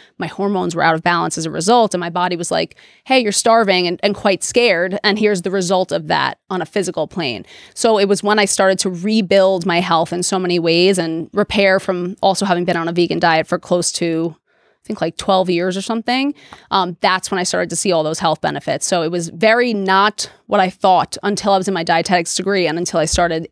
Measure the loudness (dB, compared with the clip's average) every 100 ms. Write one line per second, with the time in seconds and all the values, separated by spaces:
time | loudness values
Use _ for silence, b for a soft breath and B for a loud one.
0 | b -10 -10 -4 -2 -2 -2 0 2 2
1 | 0 0 -2 -4 -6 -4 2 4 4 0
2 | -4 -4 -4 -4 -4 -2 -4 _ b b
3 | -2 0 2 0 4 4 4 2 0 -2
4 | -2 0 0 0 0 2 2 2 0 -2
5 | -2 2 2 0 -2 -2 0 0 0 -4
6 | -2 0 0 -4 _ -8 -4 -4 -4 -4
7 | -6 -6 -6 -8 -12 B B -2 2 2
8 | 2 2 2 2 2 2 2 2 -2 -4
9 | -2 0 2 4 4 2 0 0 2 0
10 | 0 -4 -2 -2 0 0 2 4 4 2
11 | -2 -6 -6 -4 -2 2 2 2 0 -4
12 | -6 -2 0 0 0 0 0 -2 -2 0
13 | 0 2 2 2 0 -4 -2 -2 -2 -4
14 | -2 -2 -4 -8 _ _ _ _ -12 -6
15 | -6 -4 0 2 2 0 -2 -4 -4 -4
16 | -2 -2 -2 -4 B B B -2 -2 0
17 | 0 0 -2 -4 -2 -2 -2 -2 0 0
18 | 0 -2 -2 0 -2 -4 -4 -4 -2 -2
19 | -2 -4 -6 0 2 4 2 0 2 2
20 | 2 0 -8 -14 -2 0 0 2 2 4
21 | 2 -4 -4 -2 0 0 0 -2 0 0
22 | 2 0 0 -4 -2 0 0 0 -2 -2
23 | 0 0 0 -2 -6